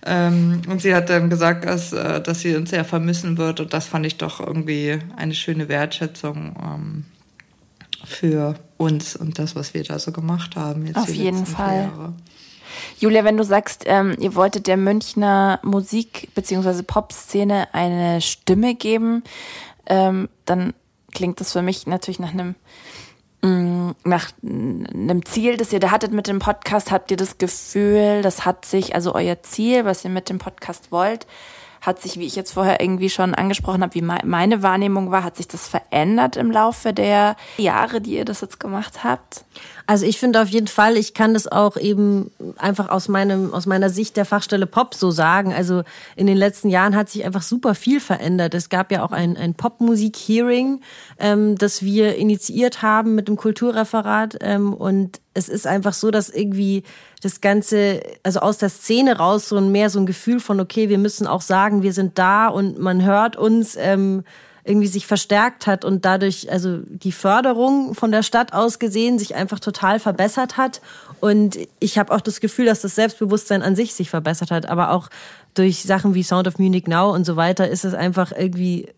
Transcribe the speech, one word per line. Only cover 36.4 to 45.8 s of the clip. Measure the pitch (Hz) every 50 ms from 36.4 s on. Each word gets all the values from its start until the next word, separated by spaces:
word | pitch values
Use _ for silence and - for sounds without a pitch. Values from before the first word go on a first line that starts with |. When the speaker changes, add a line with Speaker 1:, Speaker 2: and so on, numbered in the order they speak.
| 233 233
Speaker 2:
Laufe | 226 220 220 226 240 - - 226
der | 202 208 202 202 202 202 208 208 214 - - - -
Jahre, | - 214 180 - 110 - 226 233 226
die | 208 202 208 -
ihr | 220
das | 220 208 -
jetzt | - 190 - _
gemacht | - 202 196 196 214 - - -
habt? | - - - - - _ - - - _ _ - - - - - -
Speaker 3:
Also | - 208 202 196
ich | 214 220 -
finde | - 247 233 226
auf | 226 190
jeden | 196 226 214 202
Fall, | - - 208 220 233 220
ich | 214 - _
kann | - 220 220
das | 226 220 - -
auch | - - 208 208 196 -
eben | - 208 208 196 208 202 202 196 196 - _ _ - 87 - -
einfach | - 196 202 190 196 190
aus | - 190 180 -
meinem, | 202 196 196 202 196 190 190 180 -
aus | 180 170
meiner | 196 190 190 196 196
Sicht | 180 190 220 214 _ 214
der | 202
Fachstelle | - 208 202 - - 208 196 190
Pop | 170 - 226 254 254 -
so | - 196 185
sagen. | 170 156 160 160 175 196 202 190 180
Also | 147 180 175 180 180